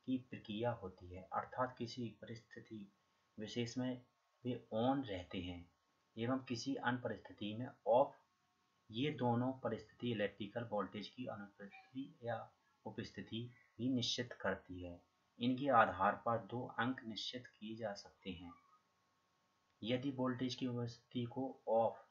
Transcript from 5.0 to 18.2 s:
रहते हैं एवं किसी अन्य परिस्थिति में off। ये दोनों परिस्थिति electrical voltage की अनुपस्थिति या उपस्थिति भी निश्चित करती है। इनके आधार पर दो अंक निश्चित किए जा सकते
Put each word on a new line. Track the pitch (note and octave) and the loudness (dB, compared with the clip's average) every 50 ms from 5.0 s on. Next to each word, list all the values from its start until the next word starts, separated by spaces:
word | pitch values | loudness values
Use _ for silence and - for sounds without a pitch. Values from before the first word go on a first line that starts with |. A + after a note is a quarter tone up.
| C3 | 0
रहते | A2 G2 F2+ F2 - - F#2+ | -2 -4 -6 -6 -4 -4 -4
हैं | E2+ F2+ F2 F2 E2+ - _ _ _ _ _ _ _ _ _ A2+ | -4 -4 -6 -6 -10 -16 _ _ _ _ _ _ _ _ _ -2
एवं | A#2 A#2 C3 C3 B2 | 0 0 0 0 0
किसी | - B2 A#2 - C#3 C#3 | -4 -4 -4 -2 -4 -4
अन्य | - - B2 B2 B2 | 0 2 0 0 2
परिस्थिति | - A2 G#2+ - - - - - G#2+ G2+ G#2+ | 0 -4 -4 -4 -8 -16 -10 -6 -6 -4 -4
में | A2+ B2+ B2 - _ _ - | -4 -6 -6 -8 _ _ 6
off। | A2+ B2+ C#3 C#3 - - _ _ _ _ _ _ _ _ _ _ _ _ _ _ | 8 8 8 6 2 -14 _ _ _ _ _ _ _ _ _ _ _ _ _ _
ये | G#2+ A2+ C3+ D3+ | -2 0 0 0
दोनों | D3 - B2+ A#2+ A#2 A#2 B2 C3 | 2 2 4 4 4 4 2 0
परिस्थिति | C3 - - A2+ A2 G#2+ - - - _ - A#2+ | -2 -2 -2 -2 -2 -2 -6 -12 -10 _ -2 0
electrical | A#2 G#2 G#2 G2 - - A2 G2 - A#2 A#2 | 2 2 0 0 0 -4 -8 -4 -4 -4 -4
voltage | A2 G#2+ G#2 F#2+ F#2+ - G#2 G2+ - | 0 0 0 0 0 -4 -8 -8 -8
की | - - B2+ | -8 -8 -8
अनुपस्थिति | - A2 G#2 G2+ G2 _ - G2+ G2 - - - - B2+ C3+ C#3 D#3 - - | -6 -6 -8 -10 -14 _ -16 -16 -16 -16 -18 -20 -12 -8 -8 -8 -8 -10 -8
या | A#2+ A#2 A#2 - - - _ _ _ _ _ _ _ | -4 -4 -4 -4 -6 -10 _ _ _ _ _ _ _
उपस्थिति | A2+ G#2+ - A2 - - - G2 - G#2+ A2 A#2+ A#2+ - - - _ _ - | -8 -6 -6 -8 -6 -8 -10 -8 -4 -4 -4 -4 -6 -10 -18 -20 _ _ -2
भी | A#2 C3 | 0 2
निश्चित | C3+ B2 A#2+ - - - A#2+ A#2+ | 2 4 2 2 0 0 -2 -4
करती | - - - G2 F#2+ F#2+ - - F#2 F2+ | -4 -2 0 0 0 0 -4 -10 -8 -8
है। | F2+ F2 E2+ E2+ _ _ _ _ _ _ _ - | -6 -8 -10 -12 _ _ _ _ _ _ _ 0
इनके | A#2+ B2+ B2+ B2+ C#3+ C#3+ | 2 2 2 4 4 8
आधार | B2+ A#2 A2 - - F#2 F#2+ G2+ G#2 | 10 10 8 8 6 4 4 4 4
पर | - - A#2 A#2 A2+ | 4 2 2 2 2
दो | - - A#2 B2 B2 | 0 -2 -4 -4 -4
अंक | - - - A#2 B2+ C3 B2+ A#2 | -4 -2 0 0 0 0 -2 -6
निश्चित | A2 G#2+ F#2+ - - - B2 B2 | -8 -6 -4 -6 -6 -6 -8 -10
किए | - _ _ G#2+ A2 A2 | -12 _ _ -10 -8 -6
जा | A2 A#2 G#2 G2+ | -4 -4 -4 -4
सकते | G2+ - - _ _ | -6 -12 -18 _ _